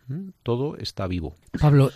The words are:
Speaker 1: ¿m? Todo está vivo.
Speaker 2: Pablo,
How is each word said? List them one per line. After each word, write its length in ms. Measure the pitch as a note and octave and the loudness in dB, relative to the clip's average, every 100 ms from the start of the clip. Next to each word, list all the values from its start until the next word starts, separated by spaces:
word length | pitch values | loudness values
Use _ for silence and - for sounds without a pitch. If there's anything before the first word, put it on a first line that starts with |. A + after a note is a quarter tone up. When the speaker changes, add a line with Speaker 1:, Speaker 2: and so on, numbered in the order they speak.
| - | -12
Speaker 1:
¿m? 220 | D3+ F#3+ - | -12 -12 -10
Todo 340 | - A#2+ C#3+ - | -4 -4 -4 -8
está 300 | - - F#2+ | -10 -6 -4
vivo. 280 | F2+ E2 - _ - | -4 -6 -10 _ 0
Speaker 2:
Pablo, 320 | D3+ C#3+ C3 | 4 6 4